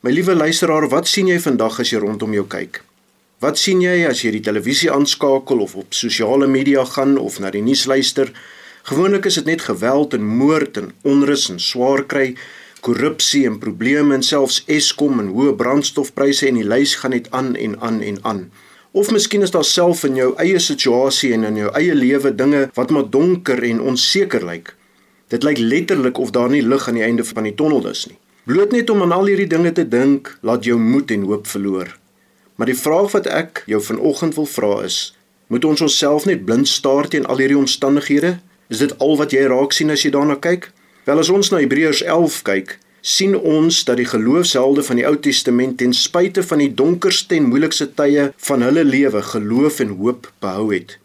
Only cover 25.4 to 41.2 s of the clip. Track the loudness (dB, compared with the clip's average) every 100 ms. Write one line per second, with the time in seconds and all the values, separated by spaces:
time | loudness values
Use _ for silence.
25.4 | 0 0 0 0 0 0 0 -2 -2 0
26.4 | 2 2 2 0 0 -2 0 0 -2 -4
27.4 | -6 -2 0 0 -2 -8 -12 -16 _ _
28.4 | -2 0 2 2 2 2 2 2 2 2
29.4 | 0 2 2 0 0 2 2 2 -2 -8
30.4 | -2 -2 0 2 2 2 0 -2 -2 -4
31.4 | -4 -6 -4 -4 -6 -14 _ _ _ _
32.4 | _ -6 -2 -2 0 2 2 0 -2 -4
33.4 | -4 -10 -4 -4 -2 -2 -2 0 -4 -4
34.4 | -4 -2 -2 -2 -4 -6 -8 _ _ _
35.4 | _ -2 0 2 0 2 2 2 0 -2
36.4 | 0 2 2 0 2 0 0 -2 -2 0
37.4 | 2 2 2 0 0 0 2 0 2 -2
38.4 | _ _ _ -2 -2 0 0 2 2 2
39.4 | 2 2 0 0 0 0 0 2 0 0
40.4 | -2 -2 -4 _ _ _ -2 0